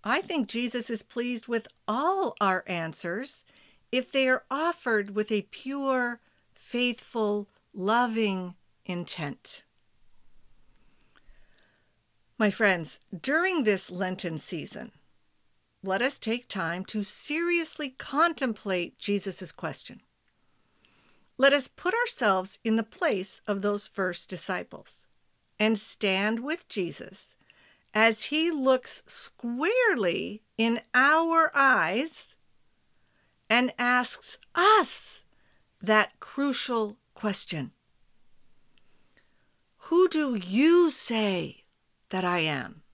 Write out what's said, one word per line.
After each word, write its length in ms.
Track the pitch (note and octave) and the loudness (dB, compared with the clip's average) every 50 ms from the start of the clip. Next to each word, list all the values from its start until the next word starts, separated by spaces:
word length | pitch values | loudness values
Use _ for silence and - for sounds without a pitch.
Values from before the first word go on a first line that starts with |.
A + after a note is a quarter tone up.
| - | -2
I 160 | G3+ B3 D#4+ | 0 -2 -2
think 280 | - - F4 D#4 A3+ - | -2 -2 -2 -2 -2 -2
Jesus 420 | - A#3 B3 A#3+ A#3 B3 A3+ - | -2 -4 -2 -2 -4 -6 -4 -4
is 120 | A#3 G#3+ | -6 -8
pleased 460 | - _ - A#3+ A#3+ B3 B3 A3+ - - | -8 _ -6 -4 -4 -4 -4 -6 -6 -4
with 180 | A3+ A3+ - - - _ _ - | -4 -4 -4 -6 -20 _ _ -4
all 480 | G#3+ B3 D4 F4 F#4+ F#4+ F#4+ B3+ - - | -2 0 0 0 0 0 -2 -2 -2 0
our 220 | G#3 G3 F#3 F#3 - - | 2 2 2 0 -2 -4
answers 760 | F3+ E3+ E3 D#3+ D#3 - - E3+ F3 G#3+ C4 C#4+ - - - _ _ - - _ _ _ _ _ | -4 -4 -4 -6 -8 -8 -6 -6 -6 -6 -8 -10 -12 -16 -18 _ _ -20 -20 _ _ _ _ _
if 220 | - B3+ B3 - | -2 -2 -2 0
they 160 | - C4+ C4 B3+ | 0 2 4 4
are 160 | B3+ - - _ | 2 0 0 _
offered 640 | C4+ C#4+ D#4+ E4+ E4+ - - B3+ A3+ G#3 G3+ G3+ | -4 -2 0 -2 -2 -2 -2 0 0 0 0 -2
with 220 | G3 G#3+ G#3+ - | -2 -4 -2 0
a 160 | A3+ G#3 G3 _ | -2 -2 -2 _
pure, 720 | - - - C4 C#4 C#4+ C#4 C4+ C4 B3+ B3 A#3+ A#3+ A#3 _ _ _ _ _ _ | -16 -12 -10 -8 -6 -2 0 0 2 2 0 -2 -4 -8 _ _ _ _ _ _
faithful, 960 | _ - - - - A#3+ B3 B3 A#3 - - - - A#3 G#3+ G#3 G#3 G#3 G3+ _ _ _ _ _ | _ -20 -14 -6 -2 0 0 0 -2 -4 -12 -8 -2 -2 0 0 0 -2 -4 _ _ _ _ _
loving 800 | - G#3 F3+ G3+ A3 A#3+ B3 A#3 A3 A3+ A3 G3+ F#3+ F#3 F3+ F3+ F3 _ _ _ _ _ _ | -10 -4 0 2 4 4 2 2 0 0 0 0 0 -2 -4 -8 -10 _ _ _ _ _ _
intent. 800 | - F3+ F3 E3+ - - - D#3 C#3+ - _ _ - - - _ _ _ _ _ _ _ _ - - - - - - - - - - - - - - _ _ _ - _ _ _ _ _ - _ - - - - _ - _ _ _ _ _ _ _ _ _ _ _ _ _ _ _ _ - | -6 -6 -6 -6 -6 -6 -6 -6 -8 -8 _ _ -18 -18 -18 _ _ _ _ _ _ _ _ -20 -20 -20 -20 -20 -20 -20 -20 -20 -20 -20 -20 -20 -20 _ _ _ -20 _ _ _ _ _ -20 _ -20 -20 -20 -20 _ -20 _ _ _ _ _ _ _ _ _ _ _ _ _ _ _ _ 2
My 120 | A3 G3+ | 2 2
friends, 500 | F#3+ - A3+ G3+ F#3 E3+ D#3+ - - - _ _ - | 4 4 4 4 4 2 -2 -8 -8 -12 _ _ -14
during 460 | E3 - C4 C#4+ D#4+ F4 F#4+ F#4 E4 | -8 -2 0 2 2 2 2 2 2
this 280 | B3 G#3 G3+ F3+ - - | 2 2 2 2 -2 -6
Lenten 480 | F3+ F3+ F#3 F#3 F#3 F#3+ - F3 D#3+ D3 | -4 -4 -2 -4 -4 -4 -4 -6 -6 -6
season, 540 | - - F#3 D#3+ C#3+ - - - - - _ _ _ _ _ _ _ _ _ _ _ _ _ _ _ _ _ _ - | -6 -6 -8 -8 -8 -8 -10 -10 -12 -14 _ _ _ _ _ _ _ _ _ _ _ _ _ _ _ _ _ _ -4
let 180 | F#3+ F#3+ G3 | -2 0 0
us 160 | A#3+ C#4 C#4 - | 0 -2 -2 -4
take 300 | - A3 A3+ B3 - _ | -4 -4 -4 -4 -6 _
time 360 | - G3+ E3+ D#3+ E3+ F3+ G3 | -6 -4 -4 -4 -4 -6 -8
to 180 | - - G#3+ G3 | -6 -4 -4 -4
seriously 840 | - - - - - D4 D#4+ E4+ E4+ F4 E4+ D#4+ D#4 - - D4 C4 | -4 -6 -6 -6 -4 -2 -2 0 0 0 0 -2 -4 -6 -8 -8 -8
contemplate 1080 | C4 _ - - C4+ C#4+ E4 E4+ D#4+ - C#4+ B3 A3 - - G#3 F#3 F3+ F3 - _ _ | -10 _ -12 -4 2 2 2 2 2 -2 -2 -4 -4 -6 -4 -2 -2 -2 -2 -4 _ _
Jesus' 540 | - - G3+ G3 - F#3+ F3 - F#3+ D#3 | -4 -2 -2 0 -2 -4 -8 -8 -10 -10
question. 480 | - - - D#3 C#3+ - - - - - _ _ _ _ _ _ _ _ _ _ _ _ _ _ _ _ _ _ _ _ _ _ _ _ _ _ _ - | -10 -8 -8 -8 -8 -8 -12 -14 -16 -18 _ _ _ _ _ _ _ _ _ _ _ _ _ _ _ _ _ _ _ _ _ _ _ _ _ _ _ 4
Let 140 | B3+ C#4 | 6 6
us 140 | C#4 C#4+ C4 | 6 4 0
put 260 | - _ - - F4 G#4 | -4 _ -4 -2 0 0
ourselves 640 | A#4 B4 - - - B3+ G#3 F#3+ F#3 F#3 G3 - - | 0 0 -2 -2 0 2 2 2 2 0 -4 -12 -6
in 140 | _ A3 A3 | _ 0 0
the 60 | A3 A3 | 0 0
place 580 | _ - - F#4 D#4 A3+ F#3 F#3+ - - - _ | _ -6 -2 0 0 0 0 -4 -8 -12 -10 _
of 160 | - G3+ G3+ | -4 -4 0
those 260 | F#3+ G#3 G#3 G#3 - - | 0 -2 -2 -2 -6 -8
first 400 | _ G3+ F#3 F3+ F3 - - - | _ -4 -2 -2 -4 -6 -10 -10
disciples 800 | F#3+ E3+ - - F#3 F3+ F3 _ - - - - - - - _ _ _ _ _ _ _ _ _ _ - | -10 -8 -6 -6 -6 -6 -6 _ -16 -18 -18 -18 -20 -20 -20 _ _ _ _ _ _ _ _ _ _ 0
and 200 | G#3+ A3 A3+ G#3 | 2 2 2 0
stand 640 | - - - _ - G3 F#3+ F#3+ G3+ G#3+ A3+ A3+ | -2 -6 -6 _ 0 0 0 2 0 0 -2 -2
with 280 | A#3+ C#4+ D#4+ F4 - _ | -4 -6 -6 -6 -8 _
Jesus 680 | - A3 F3+ E3 D3 - - - - - - - - _ _ _ _ _ _ _ _ _ _ _ | -4 -4 -4 -4 -6 -10 -12 -12 -14 -14 -16 -16 -18 _ _ _ _ _ _ _ _ _ _ _
as 320 | - G#3+ A3 A3+ G#3+ - - | 0 4 4 4 4 0 -4
he 260 | - C#4+ D#4 D#4+ E4+ | -2 0 0 0 0
looks 520 | E4 C#4+ B3+ C4 C4 B3+ - - - - - | 0 2 4 4 4 4 2 -6 -12 -12 -10
squarely 1400 | - - - - - _ - - A#3+ A#3+ B3 D4 F4+ A#4+ B4+ B4 A4+ F4+ B3 G3 F3 E3 - - F3 G3+ G#3+ _ _ _ | -10 -8 -8 -8 -8 _ -8 -8 -6 -4 -2 0 0 2 4 4 4 2 2 2 0 0 0 -4 -6 -10 -14 _ _ _
in 260 | - A3+ A#3 A#3 A3+ - _ - | 0 2 2 2 0 -4 _ 2
our 560 | B3+ C4+ C#4+ D#4 D#4+ E4 E4 E4 E4 D#4+ - - | 4 6 6 6 4 4 4 4 4 4 4 4
eyes 840 | C#4 C#4 C4+ B3+ G3+ E3 D#3+ F#3 A#3 D4+ D#4+ - - - - - _ _ _ _ _ _ _ _ _ _ _ _ _ _ _ _ _ _ _ _ _ _ _ | 4 6 6 6 4 2 2 0 -2 -2 -4 -6 -10 -10 -12 -18 _ _ _ _ _ _ _ _ _ _ _ _ _ _ _ _ _ _ _ _ _ _ _
and 240 | A3 A#3+ B3+ B3+ - | 2 4 4 2 0
asks 600 | - B3 B3 B3 B3 B3 - - - - - - - - _ _ | -2 0 2 2 2 2 0 -4 -6 -8 -12 -12 -12 -14 _ _
us 680 | - F4+ G#4 A4 G#4+ D#4+ - - - - - - - _ _ _ _ _ _ _ _ _ _ _ _ | 4 6 8 8 8 6 4 0 -2 -2 -6 -8 -10 _ _ _ _ _ _ _ _ _ _ _ _
that 400 | - F#3 G#3+ G#3+ G3+ - _ _ | 0 4 4 4 4 2 _ _
crucial 760 | - - - - C#4 C#4+ B3+ - - - A#3+ A3+ A3 G#3 G#3 _ _ _ _ | -18 -10 -4 -2 0 0 0 -2 -2 -2 -2 -2 -2 -2 -6 _ _ _ _
question. 580 | - - G#3+ G3 - - - E3+ D#3 C3 A2+ _ _ _ _ _ _ _ _ _ _ _ - - - - - - - _ _ _ _ _ _ _ _ _ _ _ _ _ _ _ _ _ _ _ _ _ _ _ _ - - | -4 -4 -2 -2 -2 -4 -4 -6 -6 -6 -8 _ _ _ _ _ _ _ _ _ _ _ -20 -20 -20 -20 -20 -20 -20 _ _ _ _ _ _ _ _ _ _ _ _ _ _ _ _ _ _ _ _ _ _ _ _ -4 2
"Who 200 | E4 F4 F#4 F4 | 6 6 6 6
do 280 | - D#4 D4+ C4+ A#3+ | 4 2 0 0 0
you 540 | G3+ F3+ F3+ F#3+ A#3 C#4+ D#4+ E4+ F4 F4 D#4+ | -2 -4 0 2 6 6 8 8 8 6 6
say 760 | - - - - A#3 A3 G#3+ G3+ F#3+ F3 D#3+ C3 - - _ _ _ _ _ _ _ _ _ _ | 4 0 0 0 0 2 2 2 0 0 -2 -6 -10 -16 _ _ _ _ _ _ _ _ _ _
that 140 | - F#3 F3+ | -4 -2 0
I 160 | F3+ F3+ F3 | 0 0 2
am?" 420 | D#3+ D#3 D3 C3+ A#2+ - - - - _ | 0 0 0 -2 -6 -8 -14 -18 -20 _